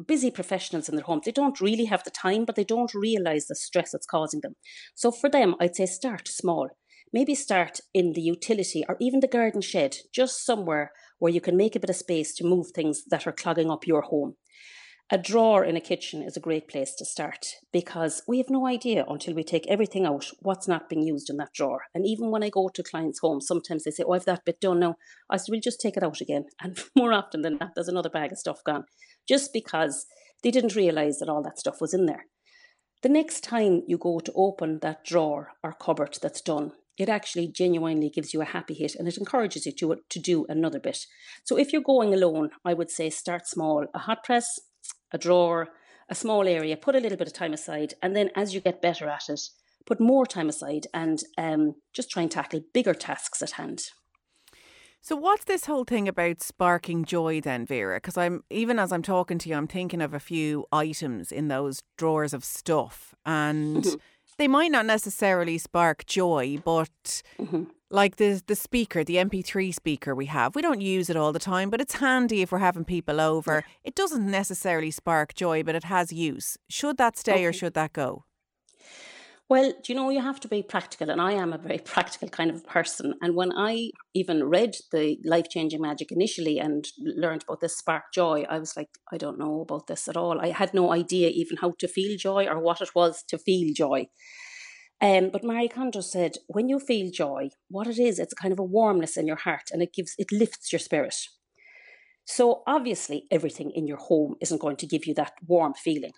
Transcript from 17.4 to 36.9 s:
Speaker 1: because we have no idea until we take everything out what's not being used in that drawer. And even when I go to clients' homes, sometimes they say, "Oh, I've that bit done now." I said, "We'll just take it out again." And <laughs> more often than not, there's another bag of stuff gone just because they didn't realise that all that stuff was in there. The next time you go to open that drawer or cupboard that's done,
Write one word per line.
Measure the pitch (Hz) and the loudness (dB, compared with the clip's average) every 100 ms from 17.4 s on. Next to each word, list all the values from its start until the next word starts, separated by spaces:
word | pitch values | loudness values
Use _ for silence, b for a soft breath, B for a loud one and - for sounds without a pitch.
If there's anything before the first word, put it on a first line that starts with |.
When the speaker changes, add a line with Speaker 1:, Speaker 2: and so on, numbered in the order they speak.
| - - _ | -12 -14 _
Speaker 1:
because | 175 175 170 160 - - | -2 -2 -2 -2 -2 -2
we | 247 | 0
have | 254 | 2
no | 269 254 | 2 2
idea | 247 247 208 - | 0 0 0 0
until | 147 - | -2 -4
we | 160 | -4
take | 160 165 - | 0 0 2
everything | 202 208 196 180 | 2 2 2 0
out | 143 - - | 0 -4 -6
what's | 196 190 - | -2 -2 0
not | 165 - | -2 0
being | 160 | 0
used | 156 147 139 | 0 -2 -4
in | 143 | -8
that | 143 | -6
drawer. | - 143 131 - | -2 -2 -2 -6
And | 175 202 | -2 -2
even | 220 226 | 0 0
when | 220 | 0
I | 208 | 0
go | 196 185 | 0 0
to | - | -2
clients' | 170 165 160 - | -8 -4 -4 0
homes, | 165 143 143 | 0 0 -2
sometimes | 170 - 156 | -2 -2 -6
they | 156 | -4
say, | 147 | -4
"Oh, | 160 | 0
I've | 180 | 0
that | 180 180 - | 2 -2 -2
bit | 170 | -2
done | 196 175 | 2 4
now." | 175 165 b b b | 2 0 b b b
I | 190 | -4
said, | 185 | -2
"We'll | 220 | -4
just | 226 208 | -4 -2
take | 214 190 | -4 -2
it | |
out | 175 151 | -2 -4
again." | - 147 143 - | -4 -4 -4 -10
And | 180 185 - | -10 -10 2
<laughs> | 269 | 2
more | 240 | 4
often | 214 196 160 | 2 0 -4
than | 160 147 | -4 -4
not, | 170 | -6
there's | - 170 | -6 -4
another | 180 165 | -4 -2
bag | 160 147 | -4 -6
of | - | -6
stuff | - 151 | -8 -6
gone | - 147 - b b b - | -4 -4 -4 b b b 2
just | 277 277 | 2 2
because | 226 - 160 156 143 - b b b | -6 -2 0 0 -2 -10 b b b
they | 240 | 2
didn't | 247 226 | 2 2
realise | 202 185 156 151 143 | 2 2 2 0 -2
that | 151 | -2
all | 151 | -4
that | 151 - | -4 -6
stuff | - - | -8 -6
was | 156 | -2
in | 185 175 | 0 0
there. | 143 - _ b b b b b _ | 0 -10 _ b b b b b _
The | 254 | 4
next | 302 311 - | 4 2 -4
time | - 233 208 170 - | -4 2 4 2 2
you | 170 | -2
go | 175 165 | -2 -4
to | 160 | -2
open | - 196 196 160 156 | 2 2 2 -4 -2
that | 156 156 | -4 -6
drawer | - 170 156 147 147 - | 0 0 2 -2 -8 -10
or | 160 | -10
cupboard | - - 160 143 - | -6 -2 0 -2 -4
that's | - - | -8 -6
done, | - 151 147 - _ | -4 -2 -4 -10 _